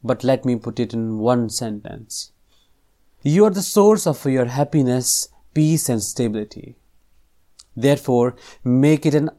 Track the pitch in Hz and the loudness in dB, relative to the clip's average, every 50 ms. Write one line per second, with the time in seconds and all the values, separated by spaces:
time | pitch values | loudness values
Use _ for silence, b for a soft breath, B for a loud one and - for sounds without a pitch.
0 | - 113 127 117 - 123 135 123 - 131 123 117 - 120 110 - 120 113 - 117 | -2 -4 -4 -2 0 0 0 0 0 -2 -2 -2 -4 -8 -4 -4 -6 -4 -4 -6
1 | 113 113 110 110 107 117 123 123 120 110 107 - 123 113 107 104 104 - - 117 | -6 -4 -4 -2 0 0 2 2 0 -4 -4 -8 -8 -8 -10 -10 -12 -14 -16 -16
2 | 113 _ - - - - _ _ _ _ _ _ _ _ _ _ _ _ _ _ | -16 _ -14 -14 -14 -16 _ _ _ _ _ _ _ _ _ _ _ _ _ _
3 | _ _ _ _ _ 147 147 180 208 214 196 190 202 - - 208 196 208 214 214 | _ _ _ _ _ 0 4 4 4 4 2 -2 -6 -2 2 4 4 4 4 4
4 | - 175 147 - - 143 131 131 123 120 123 135 147 143 - 156 135 123 123 127 | 2 -2 -4 -2 -2 -2 0 0 0 -2 0 -2 -2 0 2 0 2 2 0 0
5 | 127 - - - - - _ _ _ - _ 151 151 156 165 156 - - 123 110 | 0 -2 -2 -4 -4 -8 _ _ _ -6 _ 0 2 2 2 0 0 -2 -2 -2
6 | 101 - - - 123 117 104 107 107 107 - - - 131 123 _ _ _ _ _ | -4 -6 -4 -4 -4 -4 -2 -6 -8 -10 -14 -20 -20 -20 -20 _ _ _ _ _
7 | _ _ _ _ _ _ _ _ _ _ _ _ - _ _ 113 113 135 143 143 | _ _ _ _ _ _ _ _ _ _ _ _ -20 _ _ -2 2 2 2 2
8 | - - 131 120 120 123 123 B B B B B B 123 123 127 135 147 156 147 | 0 0 2 2 2 0 -2 B B B B B B 0 2 4 4 4 4 4
9 | - 160 139 151 147 160 - | 2 0 0 2 0 -2 -6